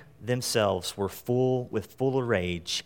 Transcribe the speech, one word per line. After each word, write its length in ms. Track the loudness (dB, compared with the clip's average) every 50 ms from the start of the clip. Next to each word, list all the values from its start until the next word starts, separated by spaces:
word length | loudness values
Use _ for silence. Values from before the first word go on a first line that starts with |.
| -12 -16 -20 -10
themselves 720 | -4 -2 -2 -2 0 0 2 4 4 4 2 0 -2 -4 -4
were 140 | -2 -4 -4
full, 560 | -4 -6 -2 0 2 2 4 2 2 0 -2
with 280 | -2 -4 -4 -4 -4 -4
full 300 | 0 0 2 2 2 2
rage 640 | 2 2 2 2 0 -2 -4 -4 -4 -6 -6 -6